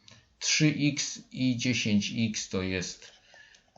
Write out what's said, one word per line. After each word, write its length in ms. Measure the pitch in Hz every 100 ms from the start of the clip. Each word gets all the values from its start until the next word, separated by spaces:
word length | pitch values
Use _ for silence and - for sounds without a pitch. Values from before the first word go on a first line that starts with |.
| - - _ _
trzy 340 | - - 151 - 147
x 280 | 135 - - -
i 260 | - 127 117
dziesięć 560 | 127 120 113 104 - 120 113
x 200 | 107 -
to 120 | 98
jest 520 | 92 92 87 - - - _ - - - _